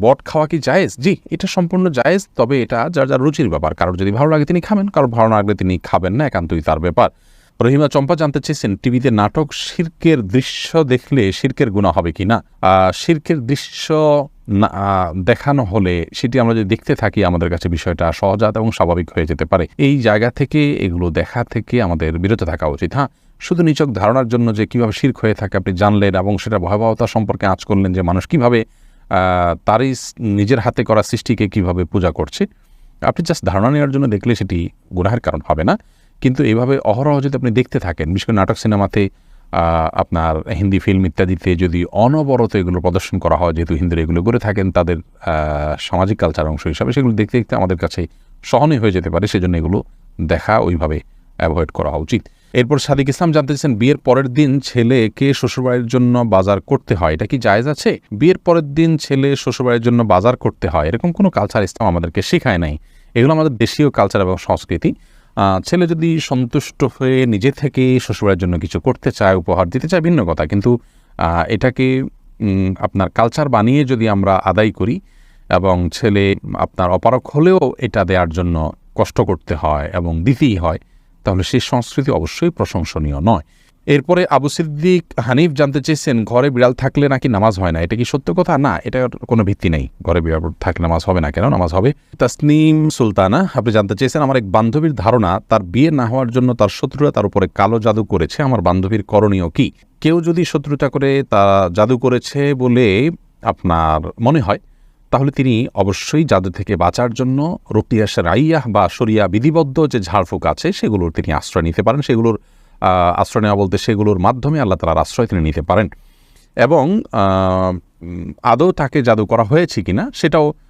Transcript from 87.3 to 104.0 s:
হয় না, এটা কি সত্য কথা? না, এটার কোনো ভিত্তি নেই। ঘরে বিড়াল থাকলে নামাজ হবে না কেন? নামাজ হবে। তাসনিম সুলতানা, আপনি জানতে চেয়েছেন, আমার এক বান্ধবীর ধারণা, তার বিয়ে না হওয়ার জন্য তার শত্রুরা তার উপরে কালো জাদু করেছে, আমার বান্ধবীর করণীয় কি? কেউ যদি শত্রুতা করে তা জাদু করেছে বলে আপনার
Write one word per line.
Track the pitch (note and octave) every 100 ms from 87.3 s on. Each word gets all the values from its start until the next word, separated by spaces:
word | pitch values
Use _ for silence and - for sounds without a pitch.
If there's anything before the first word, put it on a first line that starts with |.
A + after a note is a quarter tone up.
| G#2 A2 F#2+
হয় | F#2
না, | D#2+
এটা | F2 A2
কি |
সত্য | A#2+ C#3+ -
কথা? | E3 F3+ D3
না, | C#3 F2
এটার | - B2+ B2
কোনো | - - A#2
ভিত্তি | G2 G2 F#2+
নেই। | D#2 C2+ -
ঘরে | - E2+
বিড়াল | D#2+ D#2+ E2 D2
থাকলে | - E2
নামাজ | E2 E2 -
হবে | F2+
না | D2
কেন? | D2 A#2
নামাজ | C#3 F2
হবে। | F2+ A#2 - _ -
তাসনিম | B2 - D3 D3+ D#3 D#3 D#3
সুলতানা, | - A2+ F#2+ F#2+ C3 F#3+
আপনি | - A2+
জানতে | G#2+ G2+
চেয়েছেন, | G2+ C3 D#3+
আমার | C3+ C3+
এক | G2+
বান্ধবীর | A2 A2+ C#3+ D#3+
ধারণা, | B2+ A2+ A#2+ F#2+ F#2+ -
তার | A2
বিয়ে | F#2 G2+ D#3
না | D3+ A#2
হওয়ার | B2+ B2
জন্য | B2 B2+
তার | A#2+ G#2
শত্রুরা | - - C3+ C#3+
তার | - G#2
উপরে | G2+ F#2
কালো | - G#2+ A2+
জাদু | A2 G#2+
করেছে, | G#2 F#2+ D#2+ -
আমার | C#3+ A#2
বান্ধবীর | F2 F#2 F#2 G#2+
করণীয় | F#2+ G#2 G#2 F#2+ E2+
কি? | - A#2+ - _ _
কেউ | D3+ E3+
যদি | E3 E3+
শত্রুতা | E3 D#3 C#3+ C#3+ C#3
করে | D3 C#3 C#3
তা | C3+ G#2 G2 G2 F#2
জাদু | F2+ G#2+ B2+
করেছে | C3 B2 - C#3+ C#3+
বলে | C3+ B2 A#2+ A#2+ F#2+ D3+ E3+ _ _
আপনার | A2+ F2+ F#2 E2 D#2+ D#2